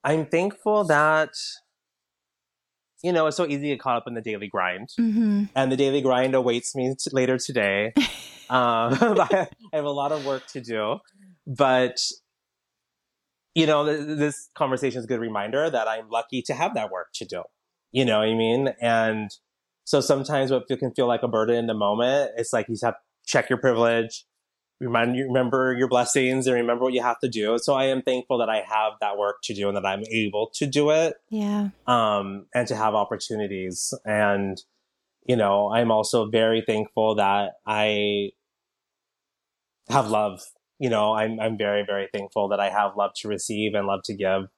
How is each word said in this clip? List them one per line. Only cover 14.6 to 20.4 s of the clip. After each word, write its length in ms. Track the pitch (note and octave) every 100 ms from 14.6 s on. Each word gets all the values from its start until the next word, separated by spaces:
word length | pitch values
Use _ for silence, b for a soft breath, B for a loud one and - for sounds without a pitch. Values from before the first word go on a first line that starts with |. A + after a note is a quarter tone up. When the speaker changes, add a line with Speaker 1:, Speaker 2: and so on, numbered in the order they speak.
| C#3+ C3 C3+ B2+
Speaker 1:
is 60 |
a 20 | A2+
good 140 | A#2+
reminder 500 | A2+ G#2+ G#2 C3 D#3+
that 160 | B2+ A2
I'm 220 | A2+ A2
lucky 340 | A2+ - C3 -
to 80 |
have 200 | C3 D#3
that 160 | B2 G#2+
work 200 | F#2 E2+
to 100 | -
do. 200 | G2+ F2+ E2 _ _ _ _
You 120 | B2
know 140 | B2+ G#2+
what 100 | A2
I 60 |
mean? 400 | A2+ A2+ B2 C3+ -
And 500 | A#2 A2+ A2+ A2 G#2 - _ _ _ _
so 160 | - D3
sometimes 500 | C3 C#3 C3+ D3